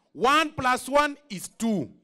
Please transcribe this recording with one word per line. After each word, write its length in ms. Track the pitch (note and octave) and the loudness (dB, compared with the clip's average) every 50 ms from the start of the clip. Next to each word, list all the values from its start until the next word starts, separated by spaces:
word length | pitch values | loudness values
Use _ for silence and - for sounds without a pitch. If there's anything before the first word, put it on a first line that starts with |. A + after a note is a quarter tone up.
| _ _ - C#3+ G#3 | _ _ -6 0 2
One 260 | C4 C#4+ D#4 D#4+ D4+ | 4 4 4 2 0
plus 380 | - C4+ C4 B3 B3+ - - B3+ | -4 -2 0 0 0 0 -2 0
one 260 | C#4 C#4+ D4 D4 C#4+ - _ - | 2 2 2 2 -4 -10 _ -14
is 280 | G3+ E3+ - - _ - | -14 -14 -14 -14 _ -4
two. 300 | A#3 A3+ G#3 E3+ A#2+ - - _ | -2 -2 -2 -2 -4 -6 -12 _